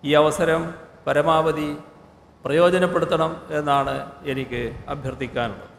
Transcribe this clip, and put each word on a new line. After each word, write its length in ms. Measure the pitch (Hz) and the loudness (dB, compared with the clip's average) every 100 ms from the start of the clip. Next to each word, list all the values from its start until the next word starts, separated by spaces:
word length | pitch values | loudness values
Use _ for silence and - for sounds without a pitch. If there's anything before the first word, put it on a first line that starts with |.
| 143 | 4
ഈ 20 | 147 | 4
അവസരം 420 | 151 151 165 160 165 - - - - | 4 2 0 0 -2 -10 -18 -8 0
പരമാവധി 640 | 143 156 160 160 151 151 147 - - - - - - | 2 4 4 2 -2 -4 -8 -14 -20 -20 -20 -20 -12
പ്രയോജനപ്പെടുത്തണം 880 | - 151 175 180 175 180 165 165 160 160 - 151 | -2 4 4 4 2 2 0 0 0 -4 -6 -4
എന്നാണ് 360 | 147 139 135 135 139 - 143 | 2 2 2 -4 -8 -10 -6
എനിക്ക് 280 | 135 120 120 117 - - | -4 -4 -6 -6 -8 -10
അഭ്യർത്ഥിക്കാനുള്ളത്. 800 | 143 135 - 127 131 117 92 - | -8 -8 -6 -6 -2 -4 -6 -16